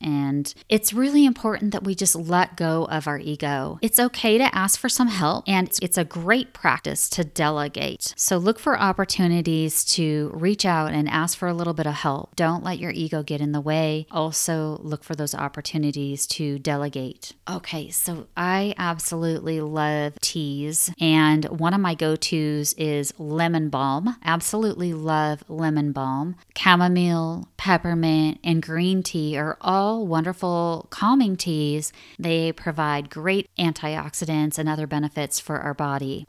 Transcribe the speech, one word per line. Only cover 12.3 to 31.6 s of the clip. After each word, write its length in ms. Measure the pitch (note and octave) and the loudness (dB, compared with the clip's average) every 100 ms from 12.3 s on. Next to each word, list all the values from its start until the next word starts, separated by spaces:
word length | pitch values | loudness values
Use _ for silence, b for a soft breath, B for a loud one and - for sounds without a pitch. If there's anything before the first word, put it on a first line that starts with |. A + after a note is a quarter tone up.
| - | -2
Don't 260 | E3 E3+ | 0 0
let 160 | F3+ D#3+ | -4 -6
your 120 | F3 | -6
ego 320 | - D#3+ D#3+ | -4 -4 -4
get 180 | D3 D3 | -4 -2
in 120 | D3 | -2
the 80 | D3 | -2
way. 460 | D3 D#3 D#3+ D#3 D#3 | 0 2 2 0 -4
Also 680 | E3+ D#3 D#3 - D#3+ D#3 D3+ | -4 -2 -2 -2 -2 -2 -6
look 200 | D3+ D3+ | -8 -8
for 100 | - | -6
those 200 | D3 D3 | -6 -6
opportunities 920 | - C#3+ - - D#3 D3 C#3+ C#3 C#3 - | -4 -6 -8 -6 -2 0 -2 -4 -4 -4
to 320 | - D3+ C#3+ | -4 -4 -4
delegate. 760 | C3+ C#3+ D3 C#3 C3 - - - - | -2 -2 -2 -6 -8 -10 -18 -18 -12
Okay, 400 | F3+ - D#3+ D3 | -10 -8 -10 -6
so 380 | - - - - - | -4 -4 -4 -8 -4
I 380 | F3 F#3+ G3+ - | 0 0 0 -2
absolutely 840 | F3+ E3 - E3+ E3 D#3+ D#3+ D#3+ | -2 -2 -4 -2 -2 -2 -2 -4
love 560 | D3+ D#3 D3+ D3+ D3 D3 | -2 0 0 0 -2 -4
teas, 720 | - E3+ D3 C#3 D3 D#3+ - E3+ | -4 -2 -4 -4 -4 -2 -2 0
and 460 | E3 D#3 D#3 D#3 D3+ | 4 6 6 4 2
one 260 | E3 E3 | 0 2
of 80 | G3 | 2
my 140 | F#3 | 2
go-tos 800 | D#3+ D#3 D#3 - E3 D3+ D3+ D3 | 2 0 0 0 0 0 0 -2
is 400 | - D#3 C#3+ C#3+ - | -2 0 0 -2 -6
lemon 520 | D3+ D#3 E3+ E3 D#3 | -4 0 2 2 0
balm. 460 | C#3 C#3 C#3 G3+ B3 | 0 0 0 -2 -2
Absolutely 720 | E3 E3+ - G#3+ A3 F3+ F3 | 0 0 0 0 0 0 -2
love 500 | D#3+ D#3 D#3 D3+ D3+ - | -2 0 2 0 -2 -6
lemon 440 | D#3 D#3+ D3+ D3 | -4 0 2 0
balm. 340 | C#3 C3+ C3+ D#3+ F3+ b - | 0 -2 -2 -4 -8 b 2
Chamomile, 920 | F#3+ F3 F3+ F3+ F3 E3+ D#3+ E3+ - - | 8 8 8 4 4 2 0 -4 -10 -6
peppermint, 840 | G3 E3+ F3 E3+ E3 D#3 D#3 - | 2 2 2 0 2 4 2 0
and 180 | - E3 | 0 0
green 440 | D#3+ D#3+ F3+ F#3+ | 0 0 0 0
tea 340 | F3+ E3+ D3+ D3 | 0 -2 -2 -2
are 180 | D3+ - | -4 -2
all 480 | F#3 F#3+ G3+ A3+ G3+ | 0 2 2 0 0
wonderful 800 | D#3+ E3 F#3 F3+ F3 E3+ E3 - | 0 0 -2 -2 0 0 -2 -8
calming 460 | - G#3 C4+ A3+ F#3 | 0 4 6 4 2
teas. 560 | F3+ D#3 | -2 0